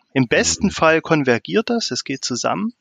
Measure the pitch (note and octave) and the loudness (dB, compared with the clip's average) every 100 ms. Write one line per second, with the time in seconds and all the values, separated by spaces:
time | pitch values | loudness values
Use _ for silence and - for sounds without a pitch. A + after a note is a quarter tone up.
0 | _ C3+ B2 D3 - - - - D#3+ D#3+ | _ 0 2 2 0 0 -2 2 2 2
1 | - D#3 C3 A#2 - G3 A3+ A#3 - B2 | 2 2 2 0 0 -2 0 -2 -4 -6
2 | - C3+ - A#2+ A#2+ D3+ A3 - | -6 -6 -6 -4 -2 -2 -4 -8